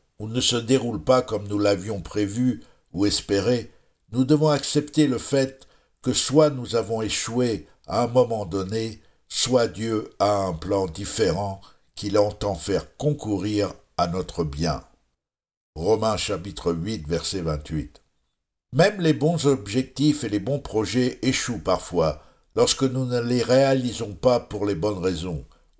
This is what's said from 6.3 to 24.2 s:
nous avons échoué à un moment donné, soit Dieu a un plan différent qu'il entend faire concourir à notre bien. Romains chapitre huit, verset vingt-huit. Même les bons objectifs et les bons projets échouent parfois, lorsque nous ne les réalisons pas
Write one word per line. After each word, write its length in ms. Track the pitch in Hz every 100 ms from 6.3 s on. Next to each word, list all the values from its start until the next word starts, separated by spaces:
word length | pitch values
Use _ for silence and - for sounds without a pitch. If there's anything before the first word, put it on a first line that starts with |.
| 143 151
nous 240 | 131 117
avons 280 | 117 101 113
échoué 680 | 107 - - 117 123 98 - _ -
à 160 | 101
un 60 | 120
moment 380 | 123 117 113 98
donné, 540 | 98 92 110 113 - _ _ -
soit 400 | - - 123 113
Dieu 420 | 90 113 110 113 -
a 200 | 101 101
un 160 | 95
plan 320 | 80 92 98 92
différent 760 | 82 101 - 98 82 101 95 - _ _
qu'il 240 | - 104 104
entend 380 | 104 - 104 92
faire 400 | - 90 - -
concourir 760 | 143 143 107 98 101 104 95 - _ -
à 120 | 87
notre 340 | 92 87 -
bien. 400 | 78 71 82 67 - _ _ _ _ _ _ _ _ 78
Romains 400 | 90 110 110 104
chapitre 560 | - 95 95 85 85
huit, 340 | 85 95 107 73
verset 360 | 82 - 95
vingt-huit. 600 | 80 73 - 78 67 - _ _ _ _ _ _ _
Même 280 | 131 190 208
les 140 | 160
bons 320 | 127 151 170 143
objectifs 800 | 131 98 127 - - 147 147
et 40 | 110
les 120 | 104
bons 180 | 101 143
projets 640 | - 110 107 127 127 -
échouent 400 | 123 131 - 104
parfois, 640 | 87 90 - 87 78 - - _ _ 107
lorsque 260 | 123 -
nous 240 | 135 127 127
ne 140 | 120
les 240 | 120 123
réalisons 720 | 117 127 139 135 123 - 110
pas 260 | -